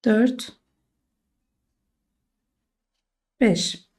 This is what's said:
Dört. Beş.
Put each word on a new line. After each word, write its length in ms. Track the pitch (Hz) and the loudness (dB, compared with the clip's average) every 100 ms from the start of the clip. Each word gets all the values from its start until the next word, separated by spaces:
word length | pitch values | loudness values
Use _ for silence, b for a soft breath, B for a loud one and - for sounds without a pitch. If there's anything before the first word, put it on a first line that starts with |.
Dört. 520 | 240 214 254 254 - - _ _ _ _ _ _ _ _ _ _ _ _ _ _ _ _ _ _ _ _ _ _ _ _ _ _ _ _ | 0 2 2 -2 -14 -20 _ _ _ _ _ _ _ _ _ _ _ _ _ _ _ _ _ _ _ _ _ _ _ _ _ _ _ _
Beş. 480 | 233 170 - - _ | 0 0 -4 -10 _